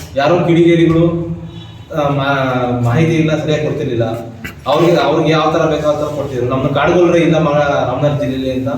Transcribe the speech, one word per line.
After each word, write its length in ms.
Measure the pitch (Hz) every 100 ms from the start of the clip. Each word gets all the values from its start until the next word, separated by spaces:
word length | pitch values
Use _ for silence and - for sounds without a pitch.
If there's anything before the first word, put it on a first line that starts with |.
| - 131
ಯಾರೋ 240 | 147 175
ಕಿಡಿಗೇಡಿಗಳು, 920 | 165 165 170 165 160 165 170 - - - - - - - - 160
ಆ, 140 | 143
ಮಾ-, 760 | 139 135 139 131 127 123 120
ಮಾಹಿತಿ 320 | 120 156 160 160
ಇಲ್ಲ, 260 | 156 156
ಸರಿಯಾಗಿ 220 | 156 151
ಕೊಡ್ತಿರ್ಲಿಲ್ಲ. 400 | - - 127 117 113 110 - - - - 131
ಅವ್ರಿಗೆ, 300 | 151 170 165
ಅವ್ರಿಗೆ 320 | 139 156 151
ಯಾವ 240 | 160 156
ತರ 160 | 165 156
ಬೇಕೋ 200 | 151 151
ಆ 100 | 147
ತರ 160 | 151 139
ಕೊಡ್ತಿದ್ರು. 320 | 131 127 123
ನಮ್ನ 200 | 131 139
ಕಾಡುಗೊಲ್ಲರೇ 520 | 139 151 175 170 170
ಇಲ್ಲ 200 | 165 156
ಮ-, 180 | 151 147
ರಾಮನಗರ 640 | 143 135 - - 147 127
ಜಿಲ್ಲೆಯಲ್ಲಿ 320 | 131 131 131
ಅಂತ 140 | 127 131